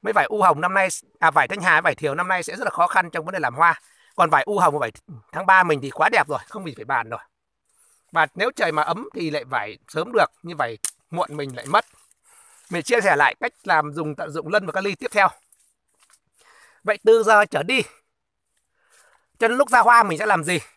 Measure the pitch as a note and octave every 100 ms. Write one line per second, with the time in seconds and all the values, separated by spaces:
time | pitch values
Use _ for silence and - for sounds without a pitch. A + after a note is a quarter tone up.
0 | G3+ A3 A3+ A3 F#3+ E3 F3+ F#3+ F#3+ -
1 | - _ E3 D#3 C3 G3+ F3 D#3+ E3+ C#3
2 | D3+ C#3+ F3+ F#3 E3+ F#3 A#3 - F3 G3
3 | F3 E3+ D#3+ F#3+ C#3+ B2 E3+ E3 _ _
4 | _ - E3+ C#3+ C3+ G3+ F3+ D3 B2 -
5 | _ C3+ _ D3 F#3 F#3+ F3 D3+ C3+ -
6 | E3 G#3+ D3 C#3 - A3 F3 C3 A2 C3+
7 | A2+ A#2 - _ _ _ _ _ _ _
8 | _ D#3+ D#3 - G#3+ - G3 D#3 D3+ E3+
9 | C4 - E3+ D3+ B2+ B2+ G#2 G#2+ _ D#3
10 | F3+ A#3 E3 _ E3+ E3 B2+ A2 - -
11 | _ E3 F3 D3 C#3 B2 B2 F#3 - _
12 | _ _ _ _ _ _ _ F3 - A#3
13 | G3 D3 C#3+ - B3 _ - D#3+ D3 D3
14 | D#3 D3 D#3 D3+ D#3 G#3 G3 - G3 G3
15 | A#3 G#3 G3 - _ _ _ _ _ _
16 | _ _ _ _ _ _ _ _ - G#3
17 | G#3+ A3+ G#3+ G#3+ G#3 - D#3 B3+ - _
18 | _ _ _ _ _ _ _ _ _ _
19 | _ _ _ _ A3+ B3 C4+ B3 A3+ A#3
20 | G#3+ D#3+ G#3+ F#3+ D3+ F3 -